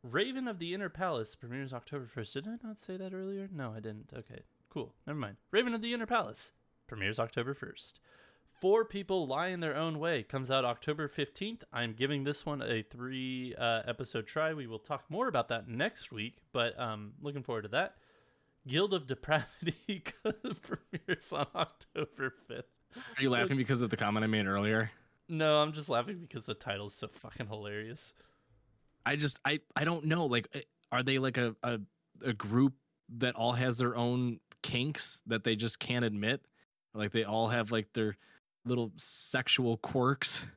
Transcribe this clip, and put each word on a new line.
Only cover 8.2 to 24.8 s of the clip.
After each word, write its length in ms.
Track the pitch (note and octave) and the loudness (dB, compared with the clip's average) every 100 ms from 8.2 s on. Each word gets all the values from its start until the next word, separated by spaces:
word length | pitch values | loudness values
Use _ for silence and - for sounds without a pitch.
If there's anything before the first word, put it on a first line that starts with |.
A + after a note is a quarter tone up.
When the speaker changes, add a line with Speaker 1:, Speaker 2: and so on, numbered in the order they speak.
| - _ _ _ | -20 _ _ _
Speaker 1:
Four 260 | F#3 A3 A3 | 6 6 4
People 420 | G3+ F#3+ F#3+ D3 | -2 0 0 2
Lie 200 | C3+ F3+ | 0 0
in 120 | F3+ | 0
Their 140 | E3 C#3+ | -2 0
Own 240 | E3 D#3 | 0 0
Way 240 | E3 D3+ | 0 0
comes 280 | G#2+ C3+ C3 | -2 -4 2
out 120 | C3+ | 2
October 440 | B2+ A#2+ - D3+ D3+ | 2 0 -2 -2 -2
fifteenth. 560 | - C#3+ - G3+ A#3 - | -2 -4 -4 -8 -8 -8
I'm 200 | A#2+ A#2 | -4 -4
giving 300 | A2 C3 D3 | 0 0 2
this 220 | C3+ C#3+ - | 0 -2 -4
one 160 | C#3+ | -4
a 200 | A2+ A2+ | 0 -2
three, 720 | G#2+ A#2+ B2 C3 C3 B2+ B2+ - | -2 -10 -8 -6 -4 -4 -6 -2
uh, 240 | A#2 A2+ A2+ | 2 2 0
episode 400 | A2+ B2+ A#2 G#2+ | -6 -4 -4 -2
try. 260 | - D#3+ | 0 0
We 140 | D#3 B2 | 0 -6
will 120 | A2 | -10
talk 260 | - C#3+ - | -6 -8 -6
more 180 | E3+ B3+ | -2 0
about 200 | C3+ A#2 | 2 0
that 180 | A#2 G#2+ | -2 -4
next 440 | A#2 F#3 - - | -2 -2 -2 -12
week, 260 | A2 A2 - _ | -6 -6 -8 _
but, 240 | B2+ A#2 - | 0 0 0
um, 340 | B2 G#2+ G#2 B2+ | -6 -6 -10 -10
looking 220 | C#3+ C#3+ | -8 -8
forward 200 | C3 A#2 | -4 -4
to 40 | G#2 | 0
that. 260 | B2 F#3 - _ _ _ _ _ _ - | 0 0 -4 _ _ _ _ _ _ -2
Guild 260 | C#3+ G3+ | 2 2
of 140 | F#3+ C3+ | 2 -2
Depravity 960 | C3 - D#3 B2 - E3+ - - F#3 - - | -8 2 2 2 -6 -6 -6 -6 -6 -6 -4
<laughs> 380 | G#3+ G#3+ - - | -4 -4 -6 -8
premieres 720 | - - _ E3 - D3+ - | -6 -8 _ -10 -2 -2 -2
on 140 | D3 C#3+ - | -2 -2 0
October 760 | E3+ - - - D3+ - C3 - - | -2 -4 -8 -4 -4 -4 -6 -6 -12
fifth. 180 | A#2+ - _ _ - - - | -12 -12 _ _ -16 -12 0
Speaker 2:
Are 40 | |
you 80 | C3 | 4
laughing 200 | B2 A#2+ | 4 4
Speaker 1:
It's 40 | C#3 | 2
Speaker 2:
because 240 | A2+ B2+ | 2 2
of 80 | A#2+ | 2
the 80 | A2+ | 2
comment 260 | G#2 A2 | 2 2
I 40 | A2 | 4
made 180 | A2 G2 | 4 4
earlier? 460 | G2 G#2 A2 | 2 4 2